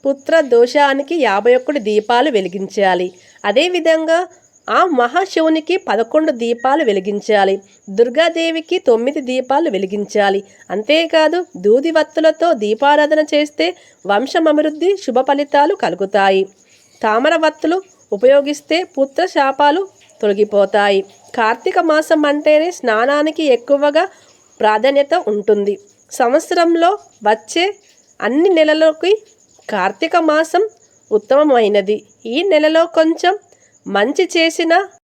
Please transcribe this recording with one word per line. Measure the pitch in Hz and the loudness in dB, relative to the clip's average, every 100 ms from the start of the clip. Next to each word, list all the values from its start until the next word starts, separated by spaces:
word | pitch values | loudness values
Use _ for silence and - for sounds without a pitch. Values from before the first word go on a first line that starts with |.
| 269 | -4
పుత్ర | 277 - 330 | -4 0 0
దోషానికి | 285 240 240 285 285 277 285 | 2 2 4 2 2 0 -4
యాభై | 330 233 196 220 | -2 0 0 2
ఒకటి | 254 254 294 | 0 0 -4
దీపాలు | 214 214 214 240 294 | -2 -2 0 0 0
వెలిగించాలి. | 226 185 190 190 - 196 180 180 - _ _ | -2 -4 -8 -8 -2 0 0 -4 -10 _ _
అదేవిధంగా | 202 214 349 359 320 320 320 330 359 - _ _ - | -2 0 0 0 0 0 0 -2 -2 -12 _ _ -4
ఆ | 233 | 0
మహాశివునికి | 359 262 240 311 381 339 320 320 311 370 | 0 0 0 -2 -2 -2 0 0 -2 -6
పదకొండు | 285 214 226 311 320 | -2 -4 0 0 0
దీపాలు | 247 233 233 262 294 | -4 -4 -2 0 0
వెలిగించాలి. | 262 202 190 208 208 208 196 196 - _ - | 0 -2 -4 -6 0 0 2 -2 -8 _ -10
దుర్గాదేవికి | 196 240 247 339 330 330 330 320 349 | 0 0 2 0 0 -4 -4 -4 -2
తొమ్మిది | - 226 247 302 | 0 0 0 -4
దీపాలు | 247 254 254 277 330 | -4 -6 -2 -2 0
వెలిగించాలి. | 190 190 202 202 214 202 196 - _ _ | -4 -6 -6 -4 0 0 0 -6 _ _
అంతేకాదు | 185 220 311 330 320 311 349 349 - | -8 0 0 2 2 2 0 -6 -4
దూది | 196 240 311 | 2 2 2
వత్తులతో | 320 302 - 320 320 339 | -2 -2 0 0 2 0
దీపారాధన | 277 208 220 277 294 302 302 311 | 0 -2 0 2 2 2 0 0
చేస్తే | 294 294 - 330 359 _ _ 185 | 0 -2 -2 -4 -4 _ _ -2
వంశం | 202 269 349 320 | -2 0 0 2
అభివృద్ధి, | 302 311 302 349 392 | 2 0 -2 -2 -2
శుభ | - 247 | -2 -2
ఫలితాలు | 269 285 285 285 294 | 0 -2 0 0 2
కలుగుతాయి. | 392 196 180 196 202 196 190 196 _ _ _ _ _ | 0 -4 -4 -2 0 2 2 -2 _ _ _ _ _
తామర | - 220 285 330 | -2 0 0 2
వత్తులు | 311 311 320 359 381 _ _ | 0 -2 -4 -4 -6 _ _
ఉపయోగిస్తే | 202 247 277 277 294 _ 320 | 0 4 4 0 -8 _ -4
పుత్ర | 370 - 277 277 359 | -4 -4 -4 -2 -2
శాపాలు | 339 269 269 294 320 381 _ _ _ | 0 -2 2 2 2 -4 _ _ _
తొలగిపోతాయి. | 208 202 208 202 196 208 202 196 196 _ _ | -2 0 0 2 2 2 2 0 -2 _ _
కార్తీక | - 220 233 370 370 | -2 -2 0 -2 -2
మాసం | 339 302 311 320 | 0 0 0 0
అంటేనే | 294 294 302 302 330 | 0 0 2 2 0
స్నానానికి | 349 247 214 254 294 302 311 | -4 -2 0 0 0 -2 -2
ఎక్కువగా | 311 240 - 285 294 294 381 - _ _ _ _ | 0 0 0 0 2 0 -2 -8 _ _ _ _
ప్రాధాన్యత | 214 214 254 277 277 339 214 | 0 2 0 0 0 -2 -2
ఉంటుంది. | 208 208 208 202 196 _ _ _ | -4 0 0 0 -6 _ _ _
సంవత్సరంలో | - 240 285 330 349 339 330 339 403 - _ | -2 0 0 0 0 2 2 2 0 -10 _
వచ్చే | 208 220 - 330 370 403 _ _ _ _ | -2 -2 -2 -2 -2 -4 _ _ _ _
అన్ని | 208 269 370 | -4 0 2
నెలలకి | 339 311 311 320 311 349 427 _ _ _ _ - | 2 2 2 2 0 -2 -2 _ _ _ _ -8
కార్తీక | 208 190 202 320 349 | -4 -4 -4 -2 0
మాసం | 330 302 320 359 440 _ _ _ _ | 2 0 0 -2 -2 _ _ _ _
ఉత్తమమైనది. | 214 - 269 302 247 214 202 196 214 - _ 226 | -4 2 2 4 2 2 0 0 -4 -6 _ -6
ఈ | 254 | -4
నెలలో | 392 311 302 320 330 | 0 2 2 2 0
కొంచెం | 339 320 320 359 403 _ _ _ _ - | 0 0 0 -2 -2 _ _ _ _ -6
మంచి | 196 214 285 | -2 -2 0
చేసినా | 359 349 330 320 330 339 392 _ | -2 0 0 0 0 0 0 _